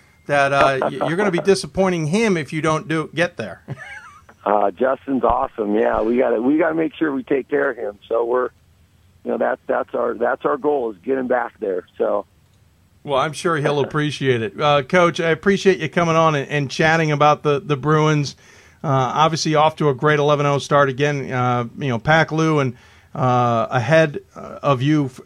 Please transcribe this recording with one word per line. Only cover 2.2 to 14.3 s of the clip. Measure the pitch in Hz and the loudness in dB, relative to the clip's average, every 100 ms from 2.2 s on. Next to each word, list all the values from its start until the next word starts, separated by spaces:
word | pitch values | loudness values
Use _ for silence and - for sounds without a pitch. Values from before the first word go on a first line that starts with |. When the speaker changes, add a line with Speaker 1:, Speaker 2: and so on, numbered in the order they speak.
| 226 170 | 2 0
Speaker 1:
if | 135 | -2
you | 156 | -2
don't | 156 156 135 | 0 -2 -2
do, | 160 151 | -4 -4
get | 143 175 - | -2 -4 -4
there. | 101 85 - | -10 -10 -14
<laughs> | - - - - - - _ | -16 -14 -18 -20 -20 -20 _
Speaker 2:
Uh, | 101 104 101 | 0 2 0
Justin's | 90 127 131 - 131 | 0 -2 -2 -4 -2
awesome. | 117 123 131 - 104 | 0 0 -4 -4 -2
Yeah, | 107 117 110 | 0 0 0
we | 110 120 | 0 0
gotta, | 123 113 | 0 0
we | 127 156 | 0 0
gotta | 165 | 0
make | 160 156 | -2 -4
sure | - 156 | -4 -4
we | 135 | -4
take | - 139 - | -4 -4 -2
care | 143 143 | -2 -2
of | 117 | -4
him. | 107 104 - | -10 -10 -6
So | 113 | -2
we're, | 120 127 123 _ _ _ _ _ _ _ | 0 -2 -2 _ _ _ _ _ _ _
you | 120 | -8
know, | 117 | -2
that's, | 120 127 - | -2 -4 -4
that's | 123 131 | -4 -4
our, | 127 120 | -4 -4
that's | 107 120 131 151 | -2 -4 -2 -4
our | 143 | -2
goal | 147 143 117 | -2 -2 -4
is | 90 | -8
get | 95 135 | -6 -4
him | 123 | -2
back | 123 117 - | -2 -4 -8
there. | 104 90 - - | -6 -6 -8 -4
So. | 113 104 - _ _ _ _ _ _ _ | -2 -2 -6 _ _ _ _ _ _ _
Speaker 1:
Well, | 147 135 | -4 -2
I'm | 156 | -2
sure | 135 175 156 | -4 -2 0
he'll | 147 143 | 0 0
appreciate | 131 151 151 - 135 | -2 -2 -4 -2 0